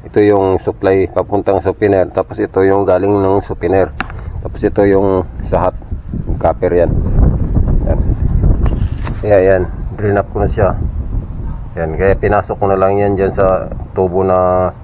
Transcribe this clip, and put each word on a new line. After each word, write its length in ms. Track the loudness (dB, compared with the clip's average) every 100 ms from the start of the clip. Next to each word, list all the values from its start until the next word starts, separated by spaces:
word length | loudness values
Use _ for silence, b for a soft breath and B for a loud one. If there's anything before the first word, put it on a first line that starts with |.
| -2
Ito 100 | 2
yung 340 | 4 4 2 0
supply 480 | -2 -2 0 2 0
papuntang 480 | -2 -2 -2 0 0
supiner. 480 | -2 -2 0 2 0
Tapos 320 | -2 -6 -4
ito 240 | -2 2
yung 240 | 2 2 2
galing 220 | 2 2
ng 340 | 2 2 0
supiner. 480 | -2 -6 0 0 0 -4 B B B B
Tapos 200 | -8 -4
ito 180 | -2 2 4
yung 400 | 4 2 0 -2 -8 -2
sa 220 | 0 0
hot. 80 | -4 -10 -10 -8 -8 -4
Yung 120 | -2
copper 300 | -2 0 0
yan. 180 | 2 2 0 0 4 4 2 0 0 2 2 2
Yan. 140 | 0 0 0 0 2 2 2 2 0 -4 -4 -6 -4
Kaya 160 | 2 4
yan, 200 | 4 2 0 -6 -8
drain 240 | -4 0 0
up 80 | -2
ko 80 | -2
na 80 | -2
siya. 240 | 0 0 0 -4 -4 -6 -6 -6 -8 -8 -8 -10 -6
Yan, 160 | -6
kaya 220 | 0 0 2
pinasok 400 | 2 0 -2 -2
ko 80 | 0
na 80 | 2
lang 180 | 2 2
yan 180 | 0 2
dyan 160 | 0
sa 340 | 2 0 0 -4 -10 -8
tubo 320 | -2 0 0
na 460 | 0 2 2 2 -2 -4